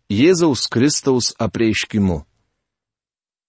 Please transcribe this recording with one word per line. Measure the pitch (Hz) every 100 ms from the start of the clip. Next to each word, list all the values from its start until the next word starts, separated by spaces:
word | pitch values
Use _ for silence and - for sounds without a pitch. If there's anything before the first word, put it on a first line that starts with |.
| _
Jėzaus | 101 151 185 170 123 -
Kristaus | 123 135 - - 127 - -
apreiškimu.“ | 110 - 113 104 - 107 98 80 - _ _ _ _ _ _ _ _ _ _ _